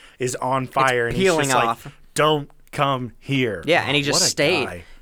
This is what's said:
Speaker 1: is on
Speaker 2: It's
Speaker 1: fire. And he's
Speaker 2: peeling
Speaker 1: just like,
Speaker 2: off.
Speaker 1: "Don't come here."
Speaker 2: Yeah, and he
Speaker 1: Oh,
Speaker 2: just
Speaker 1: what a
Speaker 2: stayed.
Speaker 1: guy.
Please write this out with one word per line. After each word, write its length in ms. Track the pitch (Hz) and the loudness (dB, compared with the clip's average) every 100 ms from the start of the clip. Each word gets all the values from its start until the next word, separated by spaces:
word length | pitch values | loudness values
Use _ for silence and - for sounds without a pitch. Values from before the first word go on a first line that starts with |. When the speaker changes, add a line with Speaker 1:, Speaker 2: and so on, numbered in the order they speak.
| - - | -20 -6
Speaker 1:
is 160 | 127 127 | -6 -4
on 280 | 127 135 | -2 -2
Speaker 2:
It's 80 | 131 | -2
Speaker 1:
fire. 360 | 135 131 123 117 | 0 2 2 0
And 80 | 117 | 2
he's 80 | |
Speaker 2:
peeling 220 | 190 160 143 | 2 2 2
Speaker 1:
just 80 | 127 | 2
like, 100 | 117 | 2
Speaker 2:
off. 200 | 117 143 - - | -2 -8 -20 -8
Speaker 1:
"Don't 340 | - 151 151 143 - - | 0 2 2 -2 -14 -12
come 400 | - 139 131 120 - | -2 -2 -2 -6 -12
here." 420 | - 135 123 95 104 | -4 -2 0 -2 0
Speaker 2:
Yeah, 180 | 165 104 | 0 2
and 100 | 143 | 0
he 60 | |
Speaker 1:
Oh, 40 | 143 | 0
Speaker 2:
just 140 | 147 | 0
Speaker 1:
what 60 | 175 | 0
a 40 | |
Speaker 2:
stayed. 360 | - 147 175 107 | 0 0 0 -2
Speaker 1:
guy. 180 | 87 - - | -8 -16 -20